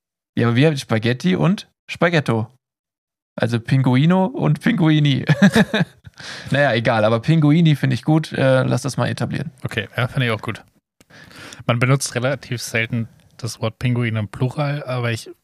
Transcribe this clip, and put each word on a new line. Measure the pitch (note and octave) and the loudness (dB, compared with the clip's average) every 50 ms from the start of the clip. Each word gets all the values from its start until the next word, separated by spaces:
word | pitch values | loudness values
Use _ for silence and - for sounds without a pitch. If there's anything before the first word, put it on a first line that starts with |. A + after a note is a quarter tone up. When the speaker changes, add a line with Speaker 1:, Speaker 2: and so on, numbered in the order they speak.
| _ _ _ _ _ _ - - | _ _ _ _ _ _ -4 0
Speaker 1:
Ja, | A2+ A#2 | 0 2
aber | A#2 | 2
wir | B2 C#3+ E3 | 4 2 2
haben | D#3 C3+ | 2 0
Spaghetti | - - A2+ A2 G#2+ A2+ B2 B2+ - F3+ F#3 | -4 -2 -2 0 0 0 -2 0 0 0 0
und | F3+ D3+ D#3+ G3+ A3 - _ _ _ _ - | 2 2 0 0 -2 -4 _ _ _ _ -14
Spaghetto. | - - E3+ F3 E3+ D#3 B2+ - A#2 A2+ G#2+ - _ _ _ _ _ _ _ _ _ _ _ _ _ _ _ _ _ - | -6 -2 0 2 2 2 0 0 0 -2 -2 -4 _ _ _ _ _ _ _ _ _ _ _ _ _ _ _ _ _ -4
Also | - A2+ A#2+ A#2 | -4 -2 -2 -2
Pinguino | A2 - C#3 C3+ C3 C3 B2 B2+ D3 E3 F#3 F#3 F#3+ | -2 0 0 2 2 4 2 4 4 4 2 2 0
und | F#3+ C4+ F#4 - D3+ D3+ - | -2 -2 -2 0 0 0 0
Pinguini. | - - - E3 E3 D#3 D#3 D3+ D3 D3 C3 B2+ - - | 0 -2 0 2 2 2 2 2 2 2 0 0 2 0
<laughs> | D3+ - G3 G3 - A3+ G3 - - G#3+ E3+ - _ _ - - - - - - - - - - | 2 4 4 4 6 4 2 2 0 -2 -2 -4 _ _ -20 -20 -20 -20 -18 -16 -16 -14 -8 -4
Naja, | C3 C3+ C#3+ C#3 A2+ | 0 2 2 2 2
egal, | A#2+ A2+ C3 A#2+ A2 G#2+ | 2 2 2 2 4 4
aber | A2 A2+ A2+ | 2 2 2
Pinguini | - - D#3 E3 D3+ D3 D3 E3+ E3+ D#3 D3+ | 2 2 2 4 4 4 4 6 6 4 4
finde | - - C3 C3 | 2 2 -2 -2
ich | A#2+ - | -2 0
gut. | - D#3 D#3+ D#3 - - | 0 0 0 0 -2 -2
Äh, | - C3+ C3 C3 C3 B2+ | 0 2 2 2 2 2
lass | B2+ B2+ B2 | 0 -2 -2
das | - C3+ - - | -4 -4 -4 -2
mal | A#2+ A2 | -2 -2
etablieren. | A2+ - B2 - - - - - - _ - | -2 -4 -6 -6 -6 -6 -8 -8 -12 _ -12
Speaker 2:
Okay, | A#2+ - A2+ G#2 - - | -8 -6 -6 -8 -6 -4
ja, | - B2 - | -4 -4 -2
finde | - C#3+ B2+ | -2 -2 -2
ich | A#2+ | -2
auch | A2 G#2 | -2 -4
gut. | - - G2+ - - _ _ _ _ _ _ _ _ _ - - - - - - - - - - - - | -4 -8 -10 -10 -12 _ _ _ _ _ _ _ _ _ -20 -20 -20 -20 -20 -20 -20 -20 -20 -8 -2 -2
Man | A#2+ A#2+ | 0 2
benutzt | B2 B2 C3+ C3+ - - - | 2 2 2 2 0 -4 -4
relativ | A#2+ A#2 C3 C#3+ B2+ - - C3 A#2 - | -4 -2 -2 -4 -4 -8 -10 -10 -10 -8
selten | - - A#2 A2+ A2+ B2 A#2 A2+ - _ _ _ _ _ - | -4 -4 -2 -2 -2 -2 -4 -4 -6 _ _ _ _ _ -12
das | - A2 - - | -12 -12 -8 -6
Wort | - A2 - - | -6 -6 -6 -4
Pinguin | - B2 B2 A#2+ B2 A#2 A2 | -4 -2 -2 0 -2 -2 -2
im | A2 G#2 G2 | -4 -4 -6
Plural, | - - C3 B2 - - D3 C#3+ C#3+ D3 - | -4 -4 -4 -4 -2 -4 -4 -4 -4 -6 -8
aber | - B2+ B2 A#2+ A#2 | -8 -6 -4 -4 -4
ich | A2+ A2 - - - _ | -4 -6 -8 -12 -20 _